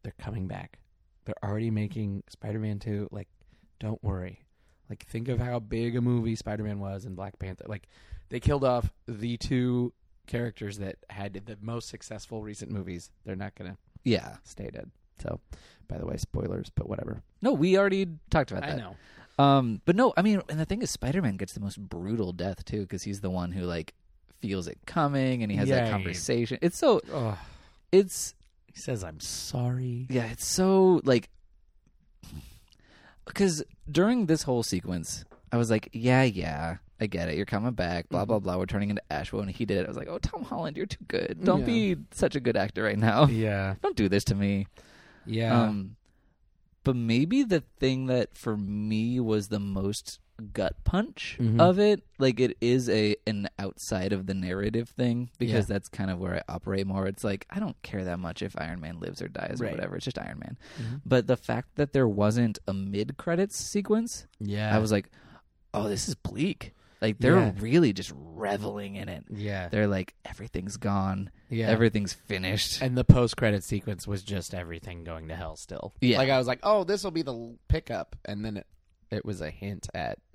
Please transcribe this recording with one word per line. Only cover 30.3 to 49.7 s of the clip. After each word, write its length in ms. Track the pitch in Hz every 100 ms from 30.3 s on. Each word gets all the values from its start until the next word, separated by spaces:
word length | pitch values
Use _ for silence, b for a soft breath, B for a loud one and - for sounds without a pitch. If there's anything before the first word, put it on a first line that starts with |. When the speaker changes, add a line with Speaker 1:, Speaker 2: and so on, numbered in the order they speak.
| 117 -
Speaker 2:
so, 540 | - 185 190 185 170
like, 260 | - 123 - - _ _ _ _ _ _ _ _ - - - - _ b b b b b
'cause 380 | - - 196 151 - - -
during 360 | 147 196 247 180
this 160 | 156
whole 200 | - 123
sequence, 640 | 113 92 87 90 80 - - - -
I 60 | 120
was 140 | 117
like, 180 | 110 -
"Yeah, 300 | 113 123 127
yeah." 520 | 131 95 80 73 82 87 - _
I 60 | 107
get 220 | 92 85
it. 80 | 78
You're 80 | 98
coming 260 | 101 117
back, 360 | 110 87 87 -
blah, 120 | 85
Speaker 1:
Mm-hmm. 80 | 101
Speaker 2:
blah, 100 | 110
blah. 180 | 95 90
We're 80 | 95
turning 240 | 104 101
into 120 | 101 -
Ash. 220 | 73 -
When 160 | 107 98
he 160 | - 107
did 120 | 98
it, 60 |
I 40 | 90
was 80 | -
like, 120 | -
"Oh, 100 | 170
Tom 260 | - 403
Holland, 320 | 254 - 160 156
you're 100 | -
too 180 | - -
good. 340 | - 85 160
Don't 160 | 185 277
Speaker 1:
Yeah. 60 | 247
Speaker 2:
be 300 | 233 208 165 -
such 240 | - 185 139
a 40 |
good 160 | 123 98
actor 260 | 98 -
right 140 | 107 104
now. 280 | 110 110 147
Speaker 1:
Yeah. 480 | 113 110 101 95 95
Speaker 2:
Don't 140 | 403 320
do 120 | 101
this 160 | 101
to 100 | -
me." 320 | 98 101 98 95 B B B B B -
Speaker 1:
Yeah. 340 | 110 113 120
Speaker 2:
Um, 340 | 110 104 95 - _ _ _ _ _ _ _ _
but 120 | - 127
maybe 460 | 117 117 160 254
the 180 | 254 170 - _
thing 260 | 131 131 131
that 300 | 127 107 -
for 200 | 120 107
me 600 | 98 104 107 110 113 123
was 280 | 113 107 101
the 100 | 104
most 640 | 101